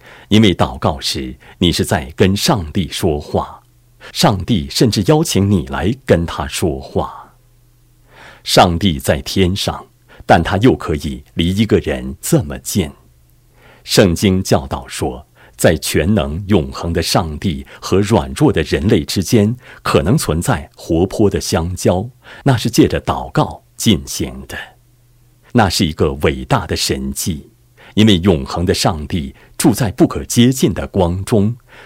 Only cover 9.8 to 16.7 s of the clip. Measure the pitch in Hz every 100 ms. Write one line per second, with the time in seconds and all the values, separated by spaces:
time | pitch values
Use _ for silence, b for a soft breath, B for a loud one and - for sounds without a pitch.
9.8 | - _ b b - 101 82 98 120 85
10.8 | - 78 76 65 - - 85 98 110 98
11.8 | - 65 65 - - 127 76 65 - -
12.8 | 76 - _ _ _ _ _ b b b
13.8 | - - 101 82 101 92 95 98 67 -
14.8 | - - 76 64 - b b - 104 78
15.8 | - 85 80 107 69 78 98 101 69